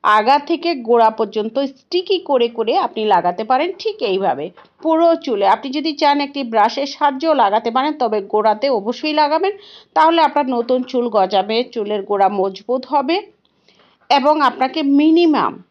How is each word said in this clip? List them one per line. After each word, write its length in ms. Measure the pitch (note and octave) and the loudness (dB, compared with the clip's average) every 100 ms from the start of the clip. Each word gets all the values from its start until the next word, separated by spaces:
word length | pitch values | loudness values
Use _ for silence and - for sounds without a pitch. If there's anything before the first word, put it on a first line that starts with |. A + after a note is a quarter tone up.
আগা 360 | - G#3+ G#3+ C#4+ | 2 2 4 2
থেকে 360 | C#4+ E4 E4+ | 2 -4 -2
গোড়া 360 | C#4+ A3+ A#3+ A3 | -4 0 4 4
পর্যন্ত 480 | A3+ G#3+ G#3+ G#3+ A#3+ | 2 -4 -4 -4 -4
স্টিকি 600 | C#4 C#4 _ F4 F4+ F#4 | -6 -8 _ -6 -2 -4
করে 300 | F4 C4 A#3+ | 0 0 0
করে 280 | A#3 A3 C4+ | -2 -2 -2
আপনি 280 | A#3+ A3+ | -2 -4
লাগাতে 400 | G#3+ F#3 F3 F3 | 0 2 0 -4
পারেন। 280 | A3 B3+ F4 F4+ | -2 0 -2 -4
ঠিক 180 | A4 G#4 | -8 -6
এইভাবে 480 | A3 F#3+ F#3+ C3 D#3+ - - _ | -4 -2 -2 -4 -8 -12 -20 _
পুরো 340 | D#4+ D#4+ E4+ E4 | -2 2 2 2
চুলে। 300 | D4+ G#3 G3 | -2 0 2
আপনি 240 | A3 C4+ | 0 -2
যদি 220 | C#4 D#4 | -6 -6
চান 280 | D4 D4 C#4+ | 0 0 0
একটি 220 | C#4+ C#4+ | -2 -6
ব্রাশের 440 | B3 A3+ G#3 - C#4 | -2 2 2 0 -8
সাহায্যেও 480 | - D4 C4+ D#4+ | -2 -2 0 0
লাগাতে 360 | D4 G#3 G#3+ A3+ | 2 2 2 0
পারেন, 220 | A#3+ C#4+ | -2 -2
তবে 280 | D4+ A#3+ G#3+ | -2 -2 -2
গোড়াতে 500 | G3 G#3+ G#3+ G#3+ C#4 | -2 0 0 0 0
অবশ্যই 420 | A#3 G3+ A#3 D4+ | -2 -4 -6 -4
লাগাবেন, 400 | D4+ D4 D#4+ F#4+ G4+ - - _ | 0 0 0 -2 -4 -18 -20 _
তাহলে 280 | - D#4+ E4+ | 2 2 4
আপনার 240 | D4+ D4 C4 | 2 0 -2
নতুন 360 | A#3+ A#3 B3+ | -4 -2 -2
চুল 260 | B3+ B3+ A#3+ | -2 -4 0
গজাবে, 560 | A3 F#3+ G3 G3 A3 | 0 2 0 0 -2
চুলের 380 | B3 A#3 G#3 G#3 | -4 -6 -4 -6
গোড়া 260 | G3 G3+ F#3+ | -2 0 2
মজবুত 580 | G3+ F#3+ F#3+ - B3+ B3+ | 2 -4 -4 -6 -6 -2
হবে 360 | C#4+ C4+ F4+ G#4 _ _ _ _ _ _ _ _ | -2 0 -4 -6 _ _ _ _ _ _ _ _
এবং 300 | C#4+ C4+ D#4 | 0 2 2
আপনাকে 420 | C4+ - C4 D#4 | 0 0 -4 -2
মিনিমাম 800 | C#4 C#4 D#4 D#4+ E4+ C#4 B2+ F3 _ | 2 4 4 4 4 2 0 -4 _